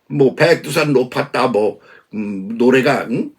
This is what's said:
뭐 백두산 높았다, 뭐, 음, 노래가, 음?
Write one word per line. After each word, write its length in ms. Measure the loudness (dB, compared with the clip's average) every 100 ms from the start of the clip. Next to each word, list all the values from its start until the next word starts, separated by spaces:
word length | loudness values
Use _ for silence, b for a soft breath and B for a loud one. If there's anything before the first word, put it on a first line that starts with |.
| _
뭐 280 | 0 0
백두산 580 | 2 2 2 0 -2 2
높았다, 560 | 2 0 -4 -4 -2 0
뭐, 320 | 0 -2 -4 b b b
음, 420 | -10 -8 -8 -8 0
노래가, 480 | 4 4 2 -2 -2
음? 200 | -4 -6